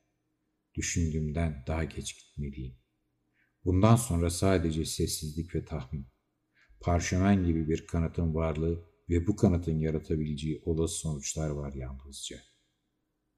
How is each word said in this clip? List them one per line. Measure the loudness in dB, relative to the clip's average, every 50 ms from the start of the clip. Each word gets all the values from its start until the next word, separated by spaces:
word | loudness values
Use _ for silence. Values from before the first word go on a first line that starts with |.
| _ _ _ _ _ _ _ _ _ _ _ _ _ _ _
"Düşündüğümden | -6 -6 -4 -2 0 0 0 0 -2 -2 -2 -2 -2 -2 -2 -2 -4 -6
daha | -4 -4 -2 -2
geç | -4 -6 -8 -10 -10 -12 -14
gitmeliyim. | -18 _ _ -8 -8 -8 -8 -8 -10 -10 -12 -16 _ _ _ _ _ _ _ _ _ _ _ _ _ _ _ _ 0
Bundan | 4 4 6 8 8 8
sonra | 6 4 2 2 2 2 2
sadece | 2 2 4 4 4 4 4 2 0 -2 -2
sessizlik | -4 -2 -2 -2 -2 -2 -4 -6 -6 -6 -6 -6 -4 -4
ve | -6 -6
tahmin. | -6 -8 -8 -8 -8 -8 -10 -10 -12 _ _ _ _ _ _ _ _ _ _ _ _ _ -6
Parşömen | -2 0 2 2 2 0 0 2 4 4 4 4 4
gibi | 2 2 2 0 0
bir | -2 -2 -2
kanıtın | -2 -2 0 0 0 0 0 0 0 0
varlığı | 0 0 0 0 0 0 0 -2 -2 -6 -12 _ _ _ 0
ve | 0 2 2
bu | 0 2
kanıtın | 4 4 4 4 2 2 0 0 0
yaratabileceği | 0 0 -2 -2 -2 -2 -2 -2 -2 -2 -4 -4 -4 -4 -6 -4 -4
olası | -2 0 0 0 -2 -2
sonuçlar | -4 -6 -6 -6 -6 -6 -6 -6 -4 -4 -4
var | -4 -6 -6 -8
yalnızca." | -8 -8 -10 -10 -10 -12 -14 -16 -14 -14 -12 -12 -14 -16 -18 _ _ _ _ _ _ _ _ _ _ _ _ _ _ _ _ _ _